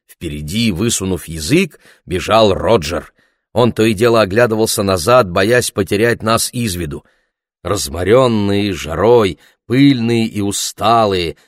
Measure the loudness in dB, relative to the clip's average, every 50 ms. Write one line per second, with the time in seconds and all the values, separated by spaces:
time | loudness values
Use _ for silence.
0 | _ _ -18 -14 -12 -10 -10 -10 -8 -6 -4 -2 0 0 0 -2 -2 -2 -2 -4
1 | -4 -4 -6 -6 -6 -10 -12 -8 -4 0 0 0 0 -2 -6 -14 _ _ _ _
2 | _ -8 -6 -6 -2 0 2 4 4 4 2 0 0 0 0 0 0 -2 -8 -8
3 | -10 -12 _ _ _ _ _ _ _ _ -2 0 0 0 2 0 0 0 0 2
4 | 2 2 4 2 2 2 2 2 2 2 2 0 -2 -2 -2 -2 -2 0 0 0
5 | 2 4 4 4 4 2 0 -2 0 2 2 0 0 -2 -4 -4 -4 -2 0 0
6 | 0 0 0 -2 -2 -2 -2 -2 -2 -4 -6 -6 -4 -4 -4 -6 -8 -8 -10 -12
7 | -16 _ _ _ _ _ _ _ _ _ _ _ -6 -4 -4 -4 -4 -6 -6 -4
8 | 0 2 4 4 4 2 2 0 0 0 0 0 -2 -2 -6 -8 -8 -8 -4 0
9 | 2 4 4 4 4 2 -2 -6 _ _ _ _ _ -2 2 4 4 4 4 2
10 | 0 0 0 0 -2 -2 -4 -4 -4 -4 -4 -4 -6 -8 -8 -4 0 2 2 2
11 | 2 2 0 0 -2 -4 -6 _ _